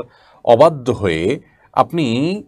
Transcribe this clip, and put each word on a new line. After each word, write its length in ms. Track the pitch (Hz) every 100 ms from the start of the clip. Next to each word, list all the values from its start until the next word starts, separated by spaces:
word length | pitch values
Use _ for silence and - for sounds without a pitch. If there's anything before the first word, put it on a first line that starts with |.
| - _ _ _ -
অবাধ্য 460 | 117 160 151 120
হয়ে 480 | 110 98 80 90 143 _ _ _
আপনি 680 | - 127 170 135 117 156 208